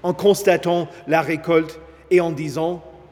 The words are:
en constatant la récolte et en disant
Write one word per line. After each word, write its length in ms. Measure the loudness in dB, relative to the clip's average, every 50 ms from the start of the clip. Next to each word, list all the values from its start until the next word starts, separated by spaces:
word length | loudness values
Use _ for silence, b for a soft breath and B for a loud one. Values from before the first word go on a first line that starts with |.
en 100 | -2 -4
constatant 760 | -4 2 2 2 2 4 4 2 2 2 0 0 -2 -2 -2 B B B B
la 160 | 0 0 0
récolte 580 | 0 -2 -4 -6 -2 2 2 2 2 0 -10 -18 B B B B B B
et 100 | 2 2
en 100 | 2 2
disant 540 | -4 -6 -8 -8 -6 -4 -4 -4 -4 -6 -12 -20 -20 -20 -20 -20